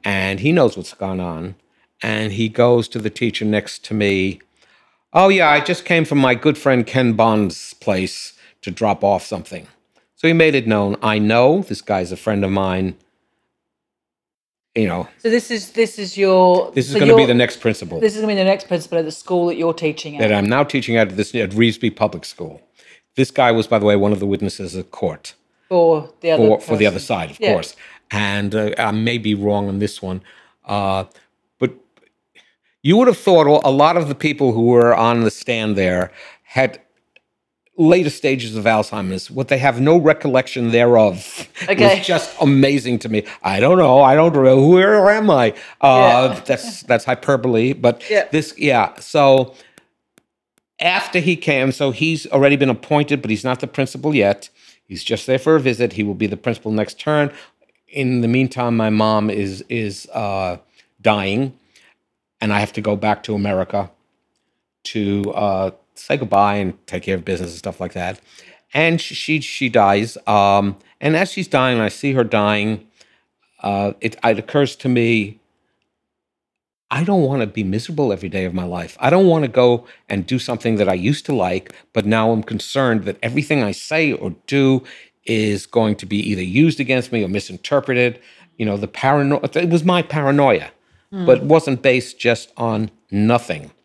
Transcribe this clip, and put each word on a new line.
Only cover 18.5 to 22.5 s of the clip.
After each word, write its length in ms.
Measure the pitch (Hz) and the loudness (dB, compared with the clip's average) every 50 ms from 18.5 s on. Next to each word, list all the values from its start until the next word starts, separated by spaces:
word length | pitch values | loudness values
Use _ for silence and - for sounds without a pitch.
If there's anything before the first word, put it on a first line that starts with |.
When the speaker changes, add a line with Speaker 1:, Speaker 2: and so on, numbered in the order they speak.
| 196 196 - - | 0 0 -2 -6
Speaker 2:
principal 300 | 180 170 156 - 175 170 | -6 -6 -6 -4 -4 -4
at 60 | 160 | -4
the 80 | 156 | -4
school 340 | 156 - - - 185 175 175 | -8 -12 -8 -4 -2 0 0
that 100 | 175 165 | -2 -2
you're 180 | 123 165 170 165 | -2 -2 -2 -2
teaching 420 | 165 165 151 143 - - 156 147 | -2 -4 -4 -4 -4 -12 -14 -4
at. 40 | 143 | -2
Speaker 1:
That 120 | 113 107 | 0 2
I'm 160 | 104 101 101 107 | 2 2 0 0
now 160 | 120 135 143 | 2 0 0
teaching 320 | 143 - 135 113 - 117 | 0 -2 -4 -2 0 2
at 180 | 113 110 95 92 | 2 2 2 0
this, 180 | 98 104 - - | -6 -6 -4 -4
at 160 | 120 107 95 | -4 -4 -4
Revesby 440 | 98 110 117 117 104 - - 110 - | 0 2 2 2 2 -2 -4 -6 -2
Public 300 | - 110 - - 82 - | -2 -4 -4 -4 -8 -16
School. 380 | - - - 87 78 | -16 -16 -14 -16 -16